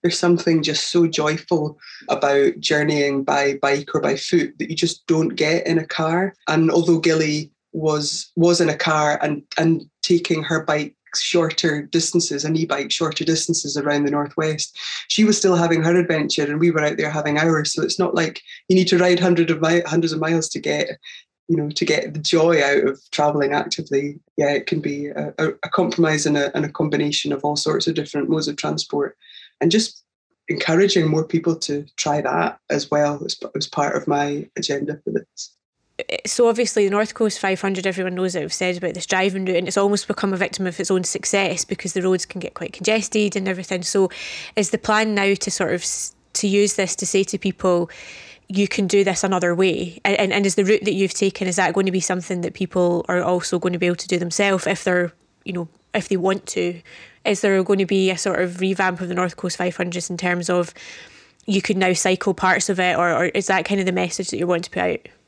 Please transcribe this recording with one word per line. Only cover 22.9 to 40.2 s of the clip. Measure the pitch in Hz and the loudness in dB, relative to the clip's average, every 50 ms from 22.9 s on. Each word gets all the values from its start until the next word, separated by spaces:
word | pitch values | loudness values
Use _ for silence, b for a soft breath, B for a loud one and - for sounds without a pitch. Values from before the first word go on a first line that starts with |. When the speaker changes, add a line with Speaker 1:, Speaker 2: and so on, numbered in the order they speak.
| 139 - _ _ | -2 -4 _ _
Speaker 1:
travelling | - - 147 147 151 147 143 139 143 | -2 2 2 2 2 2 0 0 0
actively. | 147 143 - - - 160 - 139 139 143 143 147 - _ _ _ | -2 -2 -4 -6 -8 -6 -2 0 0 0 -2 -8 -10 _ _ _
Yeah, | - 151 143 | 0 0 2
it | 143 131 - | 2 0 -2
can | - 180 156 | -2 -4 -2
be | 147 147 143 143 143 147 | -2 -4 -4 -4 -8 -8
a, | 143 151 147 151 151 - | -6 -8 -8 -8 -4 -2
a, | 156 - 208 - - | -2 -2 -2 -6 -8
a | - | -4
compromise | - - 180 - - - 165 156 156 147 151 | 0 0 0 0 2 2 2 2 2 0 0
and | 156 147 | 0 2
a, | 147 143 143 - - | 2 0 0 -2 -4
and | 151 | -4
a | 151 | -4
combination | - - 160 151 147 147 147 147 147 - - 147 | -2 -2 -2 0 0 0 0 0 -2 -2 -2 -4
of | 143 139 - | -4 -2 -2
all | 147 147 | -4 -4
sorts | 147 - 160 151 - - | -2 -2 -2 -2 0 0
of | 170 160 | 0 -2
different | 156 143 143 - 147 139 - | -2 -4 -4 -4 -4 -2 0
modes | 156 156 151 151 | -2 -2 -2 -4
of | 147 | -6
transport, | - - 151 151 156 - - - 147 143 135 - B B B B B B B B B | -6 -4 -4 -4 -4 -6 -4 -4 -4 -4 -4 -6 B B B B B B B B B
and | - 165 | 2 4
just | 165 226 220 - - - _ _ _ _ _ _ _ _ _ - | 4 4 2 0 -8 -16 _ _ _ _ _ _ _ _ _ -6
encouraging | 170 147 - - 160 165 196 196 - 185 160 156 | -6 -4 0 2 4 4 4 4 4 4 4 4
more | 156 156 156 | 2 0 0
people | - - 165 165 170 165 160 | 0 -2 0 0 0 -2 -2
to | - - 143 143 143 147 _ - | -2 -4 -4 -6 -6 -10 _ -4
try | - 156 147 151 | -2 0 0 0
that | 143 123 - 165 165 151 - - _ _ | 0 -2 0 0 -2 -2 -4 -8 _ _
as | 147 143 139 - | -2 -2 -2 0
well | 151 147 147 147 147 143 | 0 2 2 2 0 -4
was, | - - - - - - _ | -6 -8 -8 -8 -10 -10 _
was | 160 151 - | -6 -8 -6
part | - 156 143 143 - | -2 -2 -2 0 0
of | - - - | -2 -2 0
my | 147 143 143 143 143 147 156 - _ - | 0 0 0 -2 -2 -6 -6 -8 _ -8
agenda | - - 143 143 147 147 147 147 _ | -4 -4 -2 -2 -4 -6 -8 -6 _
for | - | -4
this. | - - - _ _ - - - _ _ _ _ _ _ _ _ _ - - _ - - - | -4 -4 -6 _ _ -16 -16 -16 _ _ _ _ _ _ _ _ _ -12 -10 _ -8 -8 -6
Speaker 2:
So | - - - 247 233 | -6 0 2 4 4
obviously | 226 220 247 - - 220 202 | 4 2 0 0 2 2 2
the | 196 | 4
North | 196 208 220 220 - | 4 2 0 -2 -2
Coast | - 226 214 196 - | -2 -2 -2 0 -2
five | - 190 190 180 | -2 -2 -2 0
hundred, | - 196 196 190 185 | -2 -2 -2 -2 -2
everyone | 196 180 185 185 185 180 | -4 -2 -2 -4 -4 -2
knows | 180 185 185 180 | -2 -2 -2 -2
that | 175 | -4
we've | 151 160 | -6 -4
said | - - 190 180 180 180 | -4 -2 -2 -2 -2 -2
about | 180 175 - | -4 -6 -6
this | 175 - | -6 -4
driving | - 196 185 185 196 185 190 190 | -2 0 2 2 0 0 -2 -2
route, | 185 185 175 | 0 0 0
and | 185 196 | 0 0
it's | 190 208 | 0 2
almost | 202 202 202 196 - - | 2 2 2 0 -2 -4
become | 202 - | -4 -2